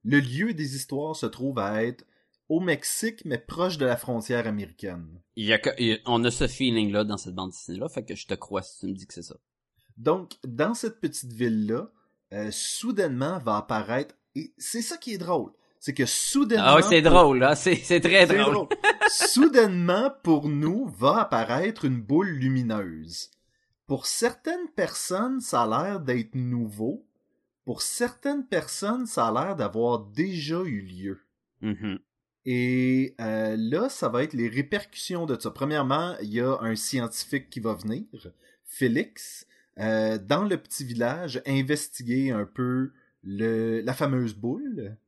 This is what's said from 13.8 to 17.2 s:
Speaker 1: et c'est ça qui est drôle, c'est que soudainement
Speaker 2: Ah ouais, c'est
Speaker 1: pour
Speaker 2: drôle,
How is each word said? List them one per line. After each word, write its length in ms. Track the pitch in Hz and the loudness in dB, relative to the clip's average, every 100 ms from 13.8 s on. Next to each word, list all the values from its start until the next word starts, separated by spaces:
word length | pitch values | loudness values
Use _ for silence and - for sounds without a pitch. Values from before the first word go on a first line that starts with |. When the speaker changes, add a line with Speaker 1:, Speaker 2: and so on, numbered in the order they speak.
| 104 127 147 _ _ | -2 -4 -4 _ _
Speaker 1:
et 180 | 269 - _ | -14 -14 _
c'est 240 | - 233 | -8 -6
ça 160 | 233 339 | -6 -10
qui 160 | 254 | -10
est 40 | 202 | -8
drôle, 320 | 170 165 107 _ _ _ | -2 -2 -2 _ _ _
c'est 140 | - | -8
que 100 | 139 | -2
soudainement 600 | 123 - - 277 247 226 117 | 0 0 0 2 4 6 8
Speaker 2:
Ah 100 | 151 | 8
ouais, 60 | |
c'est 180 | 185 170 | 10 6
Speaker 1:
pour 80 | 156 | 10
Speaker 2:
drôle, 260 | 180 | 10